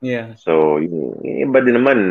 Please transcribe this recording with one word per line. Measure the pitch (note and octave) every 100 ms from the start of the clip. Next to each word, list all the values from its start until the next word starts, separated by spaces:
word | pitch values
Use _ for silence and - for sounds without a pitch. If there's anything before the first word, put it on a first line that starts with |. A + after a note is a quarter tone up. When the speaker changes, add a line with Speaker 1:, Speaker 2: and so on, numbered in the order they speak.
Speaker 1:
Yeah. | B2+ B2 A2+ A2
Speaker 2:
So, | - D#2+ D#2 D2+
yung, | E2+ E2 C2 G1+
yung | - - C#3
iba | C3
din | B2+ A#2+
naman, | C3 B2+ F#2+